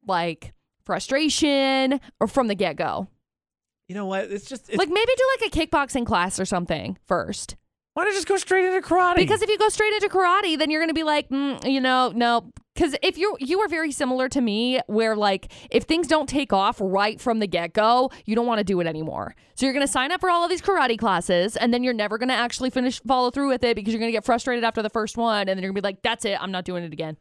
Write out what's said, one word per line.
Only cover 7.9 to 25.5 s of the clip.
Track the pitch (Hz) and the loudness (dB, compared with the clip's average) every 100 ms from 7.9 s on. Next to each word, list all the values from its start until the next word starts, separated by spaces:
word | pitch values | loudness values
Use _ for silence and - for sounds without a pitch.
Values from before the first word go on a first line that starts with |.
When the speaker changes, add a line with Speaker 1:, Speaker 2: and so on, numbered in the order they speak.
Speaker 2:
Why | - | -2
not | 370 | 0
just | 392 330 | 0 0
go | 392 | -2
straight | - 370 | 2 2
into | 370 370 - | 2 0 2
karate? | 339 359 359 | 2 4 4
Speaker 1:
Because | 359 427 | 2 2
if | 427 | 2
you | 427 | 2
go | 427 | 2
straight | - 427 | 2 0
into | 427 403 | 2 0
karate, | 370 359 370 403 311 | 2 2 2 2 0
then | 302 | 0
you're | 311 | 0
gonna | 330 | 0
be | 320 | 0
like, | 311 302 302 | 0 0 0
"Mm, | 269 277 269 - | -2 -2 -4 0
you | 269 | 0
know, | 262 254 254 | 2 4 2
no." | 220 240 233 175 - _ - | 2 2 2 -2 -20 _ 0
'Cause | 320 269 | 0 2
if | 359 302 | -2 0
you're, | 392 392 | -2 -2
you | 262 359 | -2 0
are | 415 | 0
very | 320 320 | -2 -4
similar | 269 262 254 262 | -2 -2 0 0
to | 269 | 0
me, | 240 202 240 254 - | 0 0 0 0 0
where, | 214 226 214 | 0 0 2
like, | 208 190 - - - | 2 0 -6 -18 -2
if | 233 | -2
things | - 320 285 | 2 0 2
don't | 311 285 | 2 2
take | 277 277 | -2 2
off | 196 196 240 | 2 2 0
right | 190 190 208 214 | -2 2 0 0
from | - 226 | -2 0
the | 208 | 0
get-go, | 170 170 190 214 247 262 - - | 0 -2 2 4 6 2 -2 -2
you | 220 | 0
don't | 240 | 2
wanna | 226 | 0
do | 196 190 | 0 0
it | 170 | 0
anymore. | 156 156 - 92 - _ - | -4 -8 -8 -10 -12 _ -2
So | 262 | 0
you're | |
gonna | 269 277 | 2 0
sign | 285 262 | 0 0
up | 359 | 0
for | 370 | 2
all | 349 | 2
of | 339 | 2
these | 359 | -2
karate | - 381 262 226 | 0 2 2 0
classes, | 226 180 - 175 185 - | 0 0 2 0 2 0
and | 240 | 0
then | 240 | 2
you're | 254 | 0
never | 233 208 214 | -2 -4 -2
gonna | 254 | -2
actually | 254 240 - 254 | 0 -2 -2 -4
finish, | 254 247 240 | -2 -2 -4
follow | - 254 247 | -2 2 2
through | 254 277 | 0 0
with | 254 | 0
it | 240 | 0
because | 226 202 | 0 -2
you're | 220 | -2
gonna | 233 | -2
get | 226 | -2
frustrated | 208 240 - 240 | 0 0 0 -2
after | 226 226 | -2 -2
the | 214 | -4
first | 226 214 - | -4 -6 -2
one, | 233 214 | 0 0
and | 196 | 0